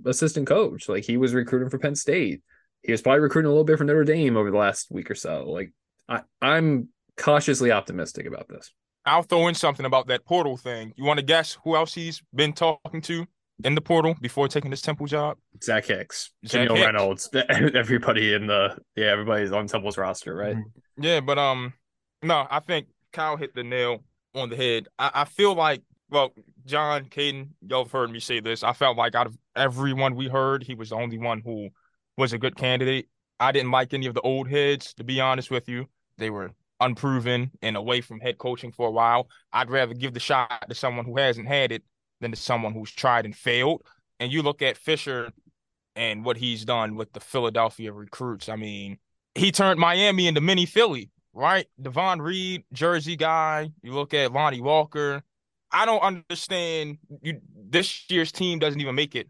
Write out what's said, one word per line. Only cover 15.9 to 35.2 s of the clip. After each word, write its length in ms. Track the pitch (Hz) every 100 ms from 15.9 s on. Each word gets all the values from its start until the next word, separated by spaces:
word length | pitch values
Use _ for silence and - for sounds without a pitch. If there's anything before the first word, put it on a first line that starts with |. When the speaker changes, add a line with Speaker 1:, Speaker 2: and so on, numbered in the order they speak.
| 95 90 - - _ 110
Speaker 2:
Zach 140 | 117 117
Speaker 1:
Daniel 60 |
Speaker 2:
Hicks. 120 | 113 180
Speaker 1:
Reynolds, 440 | 107 98 95 -
<laughs> 160 | 135 - 135 147
everybody 600 | 127 110 120 123 110 107
in 120 | 104 104
the, 300 | 101 98 - - -
yeah, 100 | 107
everybody's 460 | 104 107 107 101
on 140 | 101 104
Temple's 300 | 110 101 101
roster, 380 | 95 92 -
right? 220 | 82 104 107
Speaker 3:
Mm-hmm. 480 | 110 - _ -
Speaker 2:
Yeah, 160 | 151 165
but, 180 | 135 143
um, 340 | 143 127 123 - _ _ _ _
no, 240 | 160 160 135
I 100 | 143
think 280 | 156 165 147 _ _
Kyle 240 | - 156 147
hit 180 | 139
the 80 | 123
nail 380 | 120 123 123 117 - _ _
on 160 | 135 127
the 60 | 117
head. 320 | 127 113 101 -
I, 120 | 135
I 100 | 135
feel 300 | 147 - 202
like, 280 | 180 156 135 - _ _
well, 220 | 143 131 - _ _ 127
John, 380 | 147 151 147
Caden, 460 | 135 - 143 135 139 - 92
y'all 180 | 131
have 80 | 120
heard 180 | 135 120
me 100 | 113
say 200 | - 120
this. 220 | 107 113
I 100 | 110
felt 240 | 120 139 120
like 180 | 117
out 120 | 117 123
of 100 | 113 _
everyone 600 | - 135 123 139 131 135 127
we 120 | 135
heard, 340 | 135 135 135
he 120 | 123
was 160 | 120 110
the 60 | 110
only 220 | 120 113
one 220 | 117 110
who 240 | 117 113 101 - _ _ _ -
was 160 | 135
a 60 | 113
good 180 | 127 -
candidate. 520 | 127 127 131 135 - _ _ -
I 140 | 127
didn't 180 | 135 127
like 220 | 131 127
any 120 | 135 131
of 80 |
the 60 | 117
old 260 | 123 131 131
heads, 460 | 143 143 143 -
to 100 | -
be 160 | 127 131